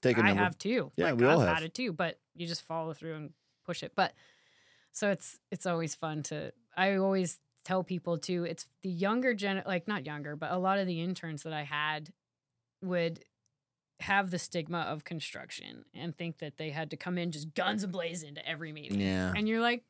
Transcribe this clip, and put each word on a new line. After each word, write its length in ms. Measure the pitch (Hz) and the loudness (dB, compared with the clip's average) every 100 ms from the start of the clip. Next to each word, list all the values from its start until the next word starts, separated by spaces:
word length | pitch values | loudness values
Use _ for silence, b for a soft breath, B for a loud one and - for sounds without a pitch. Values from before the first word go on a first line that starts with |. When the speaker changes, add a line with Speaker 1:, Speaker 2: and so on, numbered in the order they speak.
Speaker 1:
Take 160 | 127 117 | 4 6
a 60 | |
Speaker 2:
I 0 | |
Speaker 1:
number. 200 | 104 101 | 6 6
Speaker 2:
have 140 | 180 - | 4 2
too. 340 | 196 240 135 - | 0 0 0 0
Speaker 1:
Yeah, 140 | 160 | 2
Speaker 2:
Like, 20 | |
Speaker 1:
we 120 | 117 127 | 6 8
all 140 | 165 | 8
Speaker 2:
I've 20 | |
Speaker 1:
have. 160 | 120 160 | 6 4
Speaker 2:
had 60 | |
it 100 | 165 - | -2 -4
too, 180 | 247 | -4
but 260 | 160 170 - _ - | 0 -2 -4 _ -10
you 120 | 170 | -8
just 160 | 170 | -6
follow 300 | - 165 160 | -6 -4 -4
through 220 | 156 160 156 | -8 -10 -8
and 180 | 147 - _ _ - | -10 -14 _ _ -8
push 180 | 175 | -8
it. 100 | - - | -4 0
But 180 | 180 - b b b b b b b | 0 0 b b b b b b b
so 180 | - 202 | -2 0
it's, 280 | 190 - - _ | 0 -4 -10 _
it's 140 | 185 185 | -6 -2
always 300 | 170 165 - | 0 -2 -4
fun 280 | 160 151 | -4 -4
to, 300 | 143 151 156 - _ 185 | -4 -6 -8 -12 _ 0
I 180 | 190 190 | 2 4
always 420 | 196 190 175 - _ _ - | 4 4 2 -4 _ _ -2
tell 180 | 190 | -2
people 340 | 180 180 - 170 | 0 -4 -2 -2
too, 260 | - 180 170 | 0 -2 -2
it's 220 | 165 - _ | -6 -12 _
the 60 | 190 | -6
younger 440 | 175 196 240 254 214 | 0 2 2 2 2
gen-, 280 | 202 190 190 | 0 0 0
like, 220 | 180 190 | -2 0
not 180 | 202 139 | -4 -4
younger, 300 | 147 147 147 | -6 -6 -6
but 140 | 156 | -2
a 60 | 180 | 0
lot 200 | 190 196 | 2 2
of 80 | 185 | 2
the 140 | 165 | 0
interns 420 | 175 180 165 151 | -2 -4 -6 -8
that 100 | 165 | -6
I 100 | 156 | -6
had 500 | 143 147 151 151 151 - _ _ _ _ _ _ | -4 -2 0 -2 -8 -18 _ _ _ _ _ _
would 400 | 185 180 170 165 - _ _ _ _ _ _ - | -2 0 0 -2 -14 _ _ _ _ _ _ -10
have 300 | - 196 190 | 2 2 4
the 80 | 175 | -2
stigma 400 | - 175 156 170 | -2 -2 -2 -2
of 240 | 110 151 - | -2 -4 -6
construction 800 | 165 - - - - - 60 - | -6 -6 -10 -10 -12 -12 -16 -16
and 240 | - 170 - | -8 -8 -6
think 220 | 170 156 | -8 -6
that 180 | 151 - | -10 -6
they 120 | 156 | -6
had 200 | 147 151 | -4 -6
to 60 | - | -6
come 200 | 180 180 | -4 -2
in 140 | 170 | -2
just 220 | 156 156 - | -4 -6 0
guns 280 | 185 214 | 0 2
a 40 | 190 | -2
blazing 480 | 175 170 175 151 143 | -2 -2 -4 -8 -8
to 120 | - | -6
every 260 | 156 160 | -6 -6
meeting. 260 | 151 147 101 | -10 -4 2
Speaker 1:
Yeah. 360 | 98 92 92 208 | 2 2 2 2
Speaker 2:
And 120 | 214 | 2
you're 140 | 226 | 4
like, 240 | 240 240 | 2 0